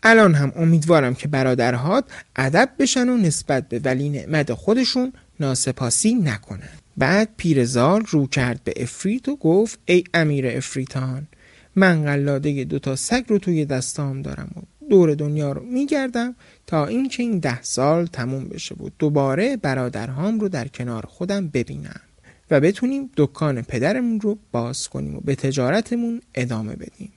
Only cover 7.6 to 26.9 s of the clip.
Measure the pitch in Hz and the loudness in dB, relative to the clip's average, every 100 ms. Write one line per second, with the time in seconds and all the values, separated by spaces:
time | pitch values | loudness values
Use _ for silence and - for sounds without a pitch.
7.6 | 120 123 131 202 220 156 135 - 123 120 | 2 2 4 2 2 0 0 0 -2 -2
8.6 | - - 120 - 190 240 - 285 160 180 | -6 -6 -8 -4 -4 -2 -4 -2 2 2
9.6 | 220 - - 180 175 170 156 143 127 123 | 2 -4 2 2 4 0 2 0 0 -4
10.6 | - 139 131 135 131 127 151 _ - - | -6 -6 -6 -6 -6 -6 -10 _ -20 -20
11.6 | _ - 190 165 147 143 143 139 147 143 | _ 2 4 4 0 0 0 0 -2 -4
12.6 | 131 147 - 131 - 247 240 208 190 165 | -4 -4 -4 -6 -2 -2 0 -2 0 -2
13.6 | 147 131 131 - 139 135 139 139 - 170 | 0 -2 -4 -6 -6 -6 -8 -10 -12 -14
14.6 | - _ 302 202 170 147 147 151 143 139 | -18 _ 4 6 6 4 0 -2 -2 -4
15.6 | 240 247 277 294 262 233 240 247 - _ | -4 -4 0 0 -2 -4 -6 -8 -20 _
16.6 | - 160 143 226 269 - 240 202 160 120 | -4 -2 0 0 -2 -2 -2 0 -2 -4
17.6 | - - 135 165 170 - 120 135 131 - | -6 0 2 2 0 -4 -6 -6 -8 -12
18.6 | - - - - 151 147 135 135 220 262 | -12 -12 -12 -2 0 2 2 0 0 -2
19.6 | 147 131 127 110 117 131 185 226 208 165 | -2 -2 -4 -6 -8 -4 -2 -2 -2 -4
20.6 | 123 - 123 113 104 - 180 196 175 139 | -8 -8 -8 -8 -10 -10 -4 -4 -2 -4
21.6 | 117 - - - _ _ - _ _ 147 | -4 -8 -12 -16 _ _ -20 _ _ 4
22.6 | 156 196 247 277 269 - 143 - 156 127 | 4 2 -2 -2 -4 0 0 0 -2 -2
23.6 | - 127 139 240 240 220 208 208 _ 120 | -4 -2 0 0 0 0 -2 -4 _ -4
24.6 | 117 127 - 131 143 143 - 135 135 131 | -4 -6 -8 -8 -8 -6 -4 -2 -2 0
25.6 | 123 190 226 240 233 233 _ - 123 113 | 0 0 -2 -4 -4 -6 _ -6 -4 -4
26.6 | 107 - - | -6 -10 -14